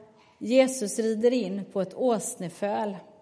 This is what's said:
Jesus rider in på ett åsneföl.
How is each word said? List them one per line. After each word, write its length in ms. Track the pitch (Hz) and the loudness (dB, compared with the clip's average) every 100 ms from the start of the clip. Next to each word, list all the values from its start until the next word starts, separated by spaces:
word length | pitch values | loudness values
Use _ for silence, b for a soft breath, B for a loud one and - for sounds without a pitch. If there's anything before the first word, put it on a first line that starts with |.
| B B B B | B B B B
Jesus 600 | 208 254 262 262 202 - | 2 4 6 2 -4 -2
rider 340 | 220 220 240 | -2 2 2
in 320 | 247 190 202 185 | 2 0 -4 -6
på 80 | 202 | -4
ett 140 | 185 | -4
åsneföl. 1000 | - 254 220 - - 175 - 202 226 214 185 - - | -2 0 0 -2 -8 -10 -6 -4 -2 -4 -8 -14 -20